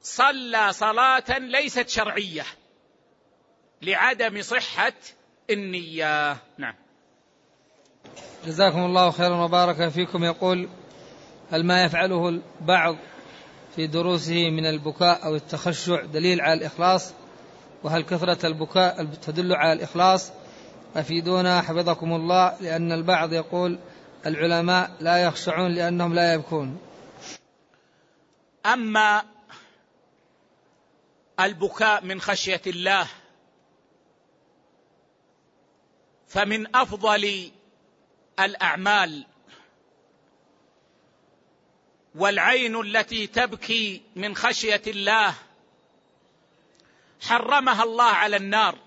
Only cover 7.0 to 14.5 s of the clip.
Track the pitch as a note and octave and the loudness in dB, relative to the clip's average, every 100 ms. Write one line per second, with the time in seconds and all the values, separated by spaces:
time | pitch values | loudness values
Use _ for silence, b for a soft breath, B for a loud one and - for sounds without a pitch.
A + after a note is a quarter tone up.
7 | _ _ _ _ _ _ _ _ _ _ | _ _ _ _ _ _ _ _ _ _
8 | - - - - E3 D#3+ F#3+ E3 F3+ F3+ | -20 -20 -20 -16 -12 2 2 4 2 4
9 | F3+ - F3 F3 E3+ F3 F3+ D#3 E3+ D#3 | 4 4 0 2 2 4 4 2 0 0
10 | F3+ F3+ E3+ E3 F#3 F3+ F#3 - - B | -2 0 -2 0 0 0 -2 -12 -20 B
11 | B B B B - D#3+ E3+ F3+ F3 E3 | B B B B -6 -2 2 4 4 2
12 | F#3+ F#3 F3 E3+ - - D#3+ F3+ E3 D#3+ | 0 0 0 -2 -8 -12 2 2 2 -2
13 | - - B B B B - - D#3+ D#3 | -12 -20 B B B B -16 -6 -4 -2
14 | E3+ F3 D3+ E3+ E3+ | 0 0 0 0 0